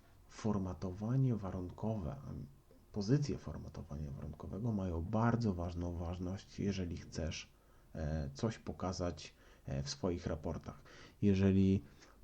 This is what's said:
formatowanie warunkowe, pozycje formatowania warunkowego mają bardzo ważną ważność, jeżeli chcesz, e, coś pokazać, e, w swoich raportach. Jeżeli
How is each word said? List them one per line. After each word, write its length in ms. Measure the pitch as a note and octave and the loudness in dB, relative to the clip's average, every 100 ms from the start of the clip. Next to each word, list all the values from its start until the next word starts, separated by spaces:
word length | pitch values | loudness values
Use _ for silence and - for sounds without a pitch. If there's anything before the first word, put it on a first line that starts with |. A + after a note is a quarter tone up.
| - - - | -20 -20 -20
formatowanie 1080 | - A2 G2+ F#2 E2+ F#2 F#2 G#2+ C3+ C3 G#2+ | -4 0 2 0 -2 -4 -4 0 4 4 2
warunkowe, 800 | G2 F#2 F2+ - G#2+ A2 D2 - - - - - - - - | -2 -4 -6 -4 -2 -2 -4 -6 -8 -8 -10 -14 -20 -20 -8
pozycje 460 | A2 G2+ C#3+ C#3+ - | -4 2 4 4 -2
formatowania 720 | - D#2 E2 - - C#2+ D2 | -6 -8 -10 -12 -8 -6 -6
warunkowego 600 | C#2 D2+ D2+ F2 F#2+ A#2+ | -6 -8 -8 -8 -4 -2
mają 300 | G#2 F#2 E2 | 0 0 0
bardzo 520 | E2 A2 A#2 A2+ A2+ | 0 2 4 4 2
ważną 380 | E2+ F2 E2+ F2 | 0 -2 -2 -4
ważność, 680 | E2+ E2+ F2+ F2+ G2 - - | -2 -4 -4 -4 -6 -8 -2
jeżeli 360 | G2 F#2+ F2 E2+ | 0 0 -2 -4
chcesz, 520 | - - D#2 - - - - - - | -6 -4 -4 -4 -10 -18 -20 -20 -12
e, 360 | - D#2 D#2 C#2 | -6 -2 -2 -2
coś 240 | - A2+ - | -2 -2 -2
pokazać, 760 | - - F2+ F#2+ F2 E2+ - - - - - | -8 -4 -4 -2 -2 -4 -10 -18 -20 -14 -4
e, 160 | C2+ | -4
w 60 | C#2 | -4
swoich 380 | - F#2+ F2 F#2+ | -2 -2 0 -2
raportach. 560 | D#2+ F2 E2+ - - - - - - | -2 -2 -4 -6 -12 -16 -20 -20 2
Jeżeli 600 | G2+ F#2+ G2 F#2+ F#2+ G2 - - - - | 4 8 8 8 8 6 2 -12 -20 -20